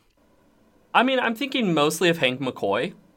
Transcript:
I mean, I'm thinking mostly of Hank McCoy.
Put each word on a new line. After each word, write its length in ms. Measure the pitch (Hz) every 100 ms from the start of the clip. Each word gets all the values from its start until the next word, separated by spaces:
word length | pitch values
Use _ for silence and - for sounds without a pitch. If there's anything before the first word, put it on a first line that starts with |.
| _ _ _ _ _ _ _ _ _
I 80 | 190
mean, 160 | 247 262
I'm 160 | 233
thinking 400 | 226 277 269 208
mostly 340 | 156 147 160 175
of 100 | 170
Hank 220 | 131 127
McCoy. 540 | 131 120 101 101 175 - _